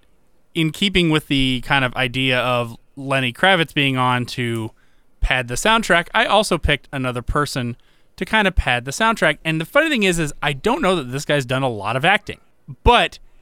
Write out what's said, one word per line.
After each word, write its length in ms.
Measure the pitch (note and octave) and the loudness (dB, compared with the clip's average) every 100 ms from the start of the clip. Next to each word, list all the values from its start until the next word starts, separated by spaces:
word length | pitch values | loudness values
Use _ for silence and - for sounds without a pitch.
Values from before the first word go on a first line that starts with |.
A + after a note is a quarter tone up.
| _ _ _ _ _ | _ _ _ _ _
in 180 | E3 D#3+ | -4 -2
keeping 380 | - - F#3 E3+ | 0 0 2 2
with 180 | D#3 - | 0 0
the 340 | C#3+ C3 B2+ - | 0 0 -2 0
kind 180 | C#3+ | 0
of 100 | B2+ A#2+ | 0 -2
idea 440 | B2+ B2+ C3 B2+ | -2 0 0 0
of 380 | B2 B2 A#2 A#2 - - | 0 -2 -4 -10 -18 -12
Lenny 380 | C#3 C3+ B2+ | -4 -2 -2
Kravitz 400 | A#2 F#3 F#3 D#3 | 2 2 4 2
being 240 | D3+ C#3 C3 | 0 0 2
on 280 | B2+ B2 A#2+ | 2 0 -2
to 440 | - A#2 A2+ A2 - _ _ _ _ | -4 -4 -4 -6 -12 _ _ _ _
pad 260 | - B2+ A#2+ | 0 0 -2
the 80 | B2 | -2
soundtrack, 520 | G#3+ A3+ G#3+ E3+ E3+ | 2 2 4 2 2
I 120 | G#3+ A#3+ | 0 2
also 320 | G3 G3+ F3 | 2 2 0
picked 300 | - C#3+ - | 0 0 -4
another 300 | C#3 B2+ B2 | -6 -4 -4
person 540 | - D3+ C#3+ C#3 A#2+ A#2 _ _ _ - | -4 -2 -2 -4 -6 -8 _ _ _ -12
to 100 | F#3 | -2
kind 220 | A3 G3 | 0 2
of 80 | - | 2
pad 300 | - B2 B2+ | 0 0 -2
the 60 | |
soundtrack. 480 | - A3+ A3+ E3 D3+ | -2 0 2 0 0
And 160 | D#3+ D#3+ | -4 -4
the 60 | E3 | 0
funny 240 | C#4+ D#4+ | 0 2
thing 140 | C4+ | 2
is, 160 | F#3+ E3+ | 0 0
is 140 | D3+ - | -4 -4
I 120 | D3 | -4
don't 280 | C3+ G3+ C#4+ | -2 -2 0
know 140 | F#3 F#3 | 0 0
that 160 | B2 | -2
this 140 | C3+ - | -6 -2
guy's 200 | D3 B2 | -2 0
done 180 | C3 | -2
a 60 | C3+ | -2
lot 260 | G#2+ G2 B2+ | -4 -4 0
of 100 | E3 | 2
acting, 340 | G#3 - - _ _ - C3+ | 0 -2 -14 _ _ -20 0
but 360 | A#3 A#3+ E3+ - - - | 4 4 2 -4 -20 -20